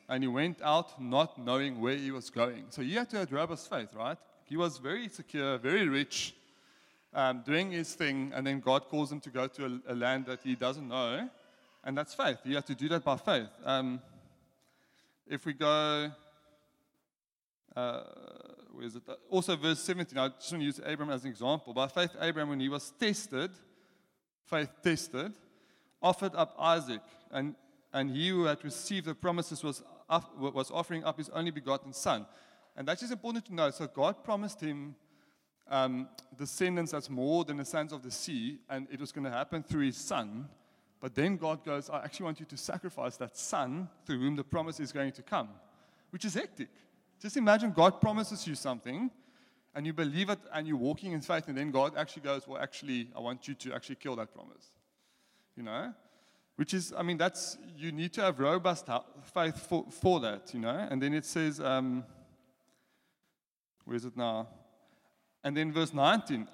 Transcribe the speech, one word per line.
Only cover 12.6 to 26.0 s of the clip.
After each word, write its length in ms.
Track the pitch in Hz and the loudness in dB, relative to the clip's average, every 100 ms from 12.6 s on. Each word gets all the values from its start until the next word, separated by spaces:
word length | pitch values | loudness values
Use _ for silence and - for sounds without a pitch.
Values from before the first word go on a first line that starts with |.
| 139 | -2
to 80 | |
do 160 | 139 151 | -2 0
that 140 | 170 | 2
by 120 | 156 127 | 2 0
faith. 320 | - 151 107 - | 2 2 0 -6
Um, 380 | 139 135 131 127 - - - _ _ _ _ _ _ _ _ _ - | 0 0 0 -4 -8 -20 -20 _ _ _ _ _ _ _ _ _ -8
if 200 | 143 160 | -6 -4
we 80 | |
go 580 | 139 147 151 151 151 147 143 - _ _ _ _ _ _ _ _ _ _ _ _ _ _ - | 2 4 6 4 2 -2 -6 -18 _ _ _ _ _ _ _ _ _ _ _ _ _ _ -4
uh, 260 | 123 120 - - - - - - - | -4 -4 -8 -16 -18 -18 -18 -20 -18
where 140 | 127 120 | -12 -10
is 100 | 113 | -10
it? 60 | - | -14
Uh, 60 | - - | -16 0
also 260 | 185 180 165 | 2 2 2
verse 240 | 151 160 | 2 2
seventeen, 380 | - 180 170 131 | 0 -2 -2 0
I 100 | 131 | 0
just 240 | 127 - | -2 -6
want 100 | 170 | -2
to 40 | 143 | -2
use 140 | 139 | -2
Abram 260 | 139 151 151 | -4 -4 -2
as 140 | 135 | -4
an 60 | 131 | -4
example. 420 | 107 120 151 - | -2 0 0 0
"By 140 | 120 135 | 0 0
faith, 220 | 175 175 - | 2 0 0
Abram, 300 | 165 156 147 | -2 0 -2
when 120 | 143 | 0
he 80 | 131 | 0
was 240 | 143 - - | -2 -6 -2
tested," 520 | 220 202 - 131 185 - - _ _ _ _ _ _ _ | 0 0 -2 -4 -4 -6 -20 _ _ _ _ _ _ _
faith 260 | - 160 139 - | -4 -2 -2 0
tested, 500 | 180 160 - 127 180 208 - _ _ _ _ _ | 2 2 0 -4 -6 -8 -18 _ _ _ _ _